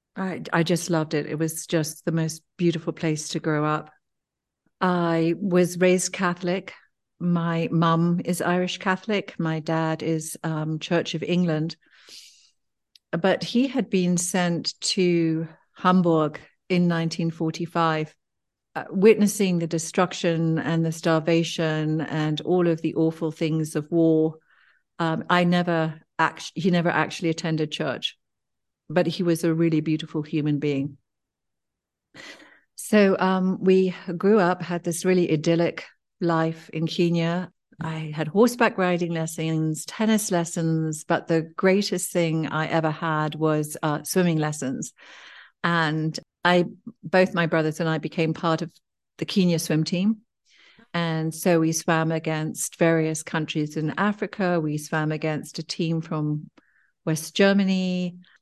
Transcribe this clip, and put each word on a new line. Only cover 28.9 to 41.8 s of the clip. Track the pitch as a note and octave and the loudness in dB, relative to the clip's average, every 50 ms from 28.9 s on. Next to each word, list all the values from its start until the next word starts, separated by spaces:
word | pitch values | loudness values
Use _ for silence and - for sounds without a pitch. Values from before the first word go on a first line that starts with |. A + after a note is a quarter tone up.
but | D#3 F3+ F3 | 0 0 0
he | F3+ - - | 0 -2 -2
was | F3+ F3 E3 E3 | 0 0 0 2
a | F3 E3 D#3+ | 2 0 2
really | E3 E3+ E3 D#3+ D3+ | 2 2 2 2 0
beautiful | D#3 D#3+ D#3 D#3 D#3 - - D#3 | 0 0 -2 -2 -4 -6 -6 -8
human | D3+ - D#3+ D3+ D3+ D3+ D3 C#3 | -6 -4 -2 -2 0 0 0 0
being. | D3+ D3 C#3+ C3+ C#3 C#3 - - _ _ _ _ _ _ _ _ _ _ _ _ _ _ _ _ _ _ _ _ _ _ - - - - - - - - - _ _ _ _ | 0 -2 -2 -2 -4 -6 -8 -14 _ _ _ _ _ _ _ _ _ _ _ _ _ _ _ _ _ _ _ _ _ _ -20 -20 -20 -20 -20 -20 -20 -20 -20 _ _ _ _
So, | - - - A3 G#3+ G3+ F#3+ F#3+ - | -16 -2 2 6 6 6 6 4 4
um, | F#3 F#3+ F#3+ F#3 F#3 F#3 F#3 - - | 2 2 2 2 2 0 0 2 4
we | F#3+ F#3+ F#3+ F#3+ F3+ E3+ - - F3+ F3 E3+ | 4 6 6 4 2 -2 -6 -8 -8 -4 0
grew | - G3 A3 G#3+ | 2 4 4 6
up, | F3 F3 F#3 F3+ | 4 4 2 -2
had | D#3+ F3 F3 E3+ - | -4 -6 -6 -4 -4
this | F3 D#3+ - - | -4 -4 -2 0
really | F#3 F#3 F3+ F3 - | 2 2 2 2 2
idyllic | D#3+ D3+ D#3 E3+ E3 E3 E3+ D3 - - - - _ _ _ _ _ - | 0 0 2 2 2 2 2 0 -2 -6 -12 -18 _ _ _ _ _ -4
life | F3+ E3+ E3 D#3+ D#3+ D#3+ D#3+ - - - | -2 0 2 2 2 0 -2 -6 -12 -10
in | - D#3+ E3 | -6 -4 -4
Kenya. | D#3+ - - F3 E3+ E3+ E3+ E3 E3+ E3+ F3+ F3+ - _ _ _ _ _ - | -2 0 0 0 2 2 0 0 0 -2 -4 -6 -8 _ _ _ _ _ -10
I | D#3+ D#3+ D#3+ D#3+ D#3 D3+ D3+ | -8 -8 -6 -8 -8 -8 -6
had | D#3+ D3+ D#3 | -6 -4 0
horseback | G3 G3+ B3 A#3+ A#3+ - A#3 G#3+ A#3 G3 | 4 4 4 4 4 2 2 2 2 2
riding | F#3 F3+ F3+ E3+ F3 E3 | 0 2 2 0 0 -2
lessons, | E3+ D#3+ D#3+ E3 - E3 D#3+ D#3+ D#3+ D#3 D#3+ D#3 D#3 D#3 - | -2 -2 -4 -4 -4 -4 -2 -2 0 0 0 0 -2 -4 -8
tennis | - - - A3 A3 A3 G#3 G#3 - | -10 -6 -2 0 2 2 2 2 0
lessons, | F#3 E3+ E3+ E3 - E3+ E3 E3 D#3+ D#3+ D#3+ D#3 D3+ D3+ - | 0 0 0 -2 -2 -2 0 0 0 0 0 -2 -4 -4 -2
but | - E3 - - | 0 0 0 0
the | - E3 D#3+ | 0 0 0
greatest | D#3+ D#3+ - - G3 F#3+ F#3 G3+ | 0 -4 -2 2 4 4 4 4